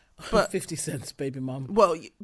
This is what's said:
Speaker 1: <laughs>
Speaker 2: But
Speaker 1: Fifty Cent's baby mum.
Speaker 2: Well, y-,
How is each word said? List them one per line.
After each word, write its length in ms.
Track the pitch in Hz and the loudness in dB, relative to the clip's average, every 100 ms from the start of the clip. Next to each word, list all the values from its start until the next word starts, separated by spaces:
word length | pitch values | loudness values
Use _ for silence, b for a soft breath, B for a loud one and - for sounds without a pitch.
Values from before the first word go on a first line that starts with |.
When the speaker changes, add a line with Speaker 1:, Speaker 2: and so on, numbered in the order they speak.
| _ - | _ -16
Speaker 1:
<laughs> 140 | - | 0
Speaker 2:
But 180 | 220 - | 2 4
Speaker 1:
Fifty 280 | 190 - 165 | 0 -4 -6
Cent's 340 | - 143 - | -6 -6 -8
baby 300 | - 139 131 | -6 -6 -4
mum. 260 | 131 131 131 | -6 -6 -2
Speaker 2:
Well, 200 | 202 190 | 6 6
y-, 180 | 165 135 - | 4 -8 -18